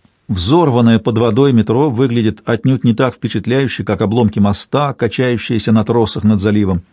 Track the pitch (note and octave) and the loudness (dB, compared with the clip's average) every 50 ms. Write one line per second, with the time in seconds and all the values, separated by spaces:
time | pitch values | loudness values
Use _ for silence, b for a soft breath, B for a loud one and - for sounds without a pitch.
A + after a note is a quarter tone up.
0 | _ _ _ _ _ - G#2+ F2+ E2+ G#2+ D3+ F3 E3+ C#3+ A#2 A#2+ A#2+ A#2 A2+ G#2+ | _ _ _ _ _ -6 -6 -4 -2 0 2 2 2 2 2 4 4 4 4 2
1 | - B2+ A2 A2 A#2+ A#2 G#2 B2 C#3 C#3+ B2+ A2+ G#2+ A#2 A2+ B2+ D3+ D3+ A#2 A2 | 2 0 0 0 0 2 2 2 2 4 4 2 2 2 0 0 0 0 0 0
2 | C#3 C3+ A#2+ A#2+ G#2+ A2 A2 - - - A#2+ A2 - B2+ C3 B2+ - A#2+ A2 A2+ | -2 0 0 0 0 -2 -2 -4 -4 -4 -4 -2 0 0 0 0 0 0 0 0
3 | C3+ B2 - - - A2 - A2 - A2+ B2 C3+ C#3 C3 - - F#2 - G#2 - | 0 -2 -2 -6 -8 -6 -6 -6 -4 -2 -2 0 -2 -2 -4 -6 -4 -4 -2 -2
4 | A2+ F#2+ G#2+ B2 A#2+ G#2 - A2 G2+ G2+ G2+ - - - - C3+ D3 C#3+ - - | -2 0 2 2 2 2 2 0 0 0 0 -2 -4 -4 -4 -2 -2 -4 -4 -4
5 | A#2+ A2 - - B2+ B2 B2 G#2+ - - B2 G#2+ - A#2+ A2 A2 G#2+ B2 A#2 A#2+ | -4 -4 -2 -2 -2 -2 -2 -4 -4 -4 -4 -2 0 0 2 2 2 0 0 0
6 | A2+ G2+ - - G#2+ G#2+ A2 F#2+ F#2 G#2+ G#2 G#2 G2+ F#2 F#2 E2+ - _ | 0 0 -2 -2 0 0 2 2 0 0 0 0 0 0 -2 -4 -6 _